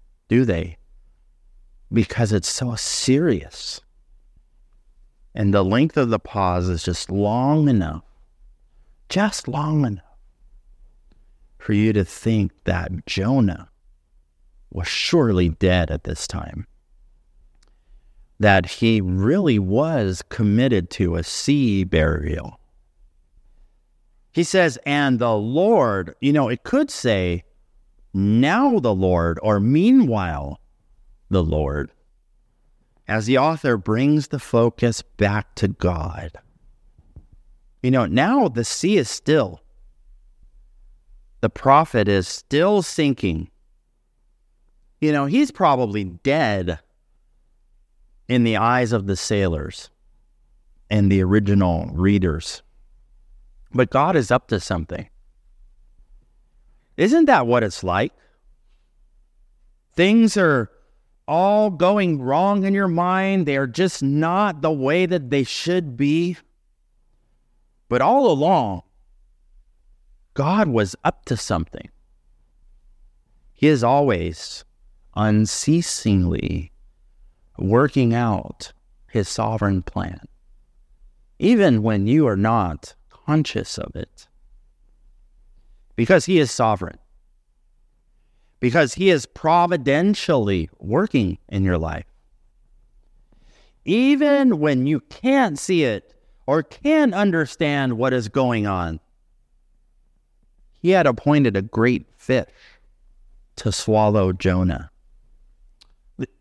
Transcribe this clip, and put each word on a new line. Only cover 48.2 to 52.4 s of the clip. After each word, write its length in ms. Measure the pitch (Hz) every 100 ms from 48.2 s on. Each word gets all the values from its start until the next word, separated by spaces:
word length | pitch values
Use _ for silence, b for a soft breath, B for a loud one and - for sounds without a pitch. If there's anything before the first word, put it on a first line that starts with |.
| -
in 160 | 123 117
the 100 | 107
eyes 380 | 117 127 120
of 120 | 117 98
the 120 | 95
sailors 720 | - 104 95 78 76 - - _ _ _ _ _ _ _ _ _ -
and 220 | 107 98
the 100 | 98
original 640 | 92 107 101 101 92 82 82
readers. 720 | 82 95 101 90 78